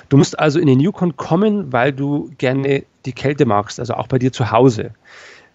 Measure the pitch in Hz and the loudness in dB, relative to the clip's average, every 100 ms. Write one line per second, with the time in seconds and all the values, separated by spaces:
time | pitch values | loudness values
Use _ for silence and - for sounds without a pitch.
0 | - 139 127 - 156 147 156 127 160 - | 2 4 4 2 0 2 4 4 2 0
1 | 175 - - 165 220 208 147 123 131 135 | -4 -4 -2 0 2 -2 -2 -2 -2 -2
2 | 139 147 - - 131 135 139 139 - _ | -4 -4 -6 -4 -2 -2 -2 -4 -6 _
3 | - - 135 147 127 101 104 - 113 - | -12 -6 -4 0 2 2 -2 -8 -8 -6
4 | - 131 127 - 117 113 131 110 101 - | -2 0 0 -2 -2 2 2 2 -8 -14
5 | _ - - - _ | _ -20 -20 -20 _